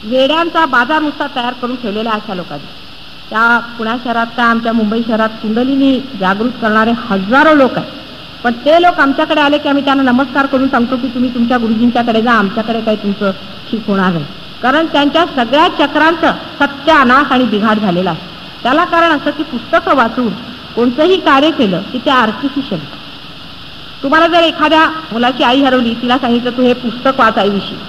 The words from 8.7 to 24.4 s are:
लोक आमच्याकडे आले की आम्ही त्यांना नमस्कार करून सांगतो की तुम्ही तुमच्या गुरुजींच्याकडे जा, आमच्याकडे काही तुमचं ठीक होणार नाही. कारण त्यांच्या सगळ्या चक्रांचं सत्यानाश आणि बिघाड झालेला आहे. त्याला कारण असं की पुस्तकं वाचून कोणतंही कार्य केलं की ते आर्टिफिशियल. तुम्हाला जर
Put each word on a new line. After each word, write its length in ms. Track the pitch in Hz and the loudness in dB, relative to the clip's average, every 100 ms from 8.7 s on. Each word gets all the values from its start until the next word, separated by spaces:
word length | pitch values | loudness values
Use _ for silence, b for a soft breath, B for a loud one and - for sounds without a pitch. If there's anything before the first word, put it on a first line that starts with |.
| 330 | 4
लोक 180 | 349 349 | 4 2
आमच्याकडे 420 | 277 269 311 302 | 0 0 0 0
आले 160 | 285 294 | 2 0
की 120 | 294 | 0
आम्ही 160 | 285 277 | 0 0
त्यांना 180 | 269 | 2
नमस्कार 420 | 269 247 277 285 277 | 2 2 0 -2 0
करून 220 | 269 269 | 0 2
सांगतो 300 | 269 233 254 | 0 0 -2
की 100 | 262 | -4
तुम्ही 260 | 254 247 | -2 -2
तुमच्या 240 | 247 233 247 | 0 0 0
गुरुजींच्याकडे 640 | 226 220 240 240 240 220 | 0 2 2 2 0 0
जा, 100 | 226 | 2
आमच्याकडे 500 | 226 196 226 220 226 | 2 2 -2 -4 -2
काही 160 | 226 214 | -2 -2
तुमचं 340 | 202 196 196 185 - - - | -2 -2 -2 -4 -10 -16 -8
ठीक 160 | 220 - | -6 -2
होणार 240 | 196 185 | 0 0
नाही. 140 | 170 143 - - - | 0 -6 -12 -18 -4
कारण 220 | 240 285 320 | 0 0 2
त्यांच्या 400 | 302 285 320 339 269 | 2 2 2 0 0
सगळ्या 320 | 233 277 349 - | 0 2 2 2
चक्रांचं 520 | 285 302 311 330 320 - - - | 0 2 2 2 0 -2 -8 -2
सत्यानाश 720 | 285 - - 311 254 254 285 | -2 0 2 4 6 4 4
आणि 120 | 254 | 2
बिघाड 360 | 247 208 220 214 | 2 2 2 2
झालेला 300 | 208 175 185 | 0 0 -2
आहे. 100 | 160 - - - - | -4 -10 -16 -18 -6
त्याला 220 | 226 302 349 | 0 2 2
कारण 260 | 339 339 | 4 4
असं 200 | 294 294 | 2 -2
की 120 | 294 | -4
पुस्तकं 520 | 311 240 - 330 381 294 | -6 -6 0 0 2 2
वाचून 340 | 226 233 240 175 - - - - | 2 0 -2 -4 -10 -16 -10 0
कोणतंही 440 | 240 240 330 370 | 0 2 2 4
कार्य 320 | 320 277 302 | 4 4 4
केलं 300 | 311 220 185 196 | 2 0 0 -4
की 60 | 254 | -4
ते 120 | 294 | 0
आर्टिफिशियल. 920 | 262 220 214 277 277 269 180 147 - - - - - - - - - - - | 2 2 -2 -4 -4 -6 -8 -8 -16 -18 -18 -18 -18 -18 -18 -18 -18 -18 -8
तुम्हाला 240 | 277 311 330 | 0 2 4
जर 160 | 339 | 4